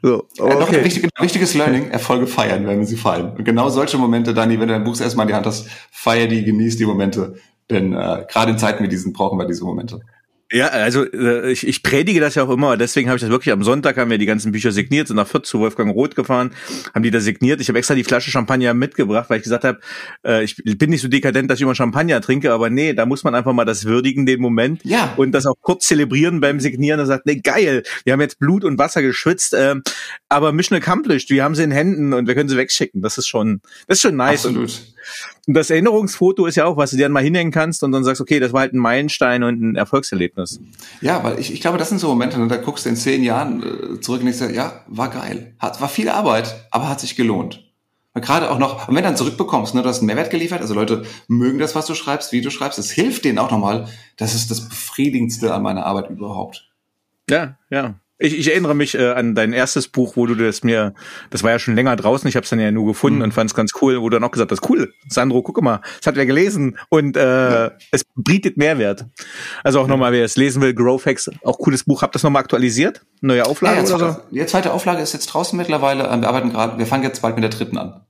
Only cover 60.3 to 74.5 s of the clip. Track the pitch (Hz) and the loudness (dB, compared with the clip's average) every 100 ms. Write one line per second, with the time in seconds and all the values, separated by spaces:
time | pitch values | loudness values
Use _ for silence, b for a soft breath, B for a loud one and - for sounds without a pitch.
60.3 | 113 113 104 120 113 104 98 B B B | 2 0 0 0 0 0 -4 B B B
61.3 | 117 107 117 - 113 131 117 98 131 143 | -2 0 0 2 2 2 2 2 0 0
62.3 | 123 - 113 107 107 107 104 139 113 110 | -2 -2 0 0 0 0 0 2 2 0
63.3 | 110 110 - 110 - 135 127 113 117 117 | 0 -2 0 -2 0 2 2 2 0 0
64.3 | - 110 - - 254 120 _ 139 - 127 | -2 -2 -2 0 0 0 _ -6 0 2
65.3 | 127 - - 147 107 B B - 139 135 | 2 0 0 0 0 B B -2 0 2
66.3 | 139 196 202 139 - B 160 143 147 135 | 4 2 2 -2 -4 B 2 2 2 2
67.3 | 127 127 120 113 - - 135 - - 104 | 4 2 2 0 -4 -4 -4 -4 -6 2
68.3 | 185 190 139 147 151 104 98 117 - B | 2 2 0 0 2 0 -2 -10 -20 B
69.3 | B B B 139 139 131 135 123 120 113 | B B B 2 2 4 2 4 4 2
70.3 | - 139 131 135 117 120 131 151 131 - | 2 2 4 2 4 2 2 0 -2 -4
71.3 | - - - - 131 - 139 143 135 156 | -6 -2 0 0 0 0 0 0 2 2
72.3 | 139 127 120 127 113 165 - _ _ 135 | 2 2 0 2 2 0 -2 _ _ 0
73.3 | 123 117 151 180 - 190 175 170 160 - | 2 2 2 2 2 2 2 0 -2 -8
74.3 | - 165 | -6 0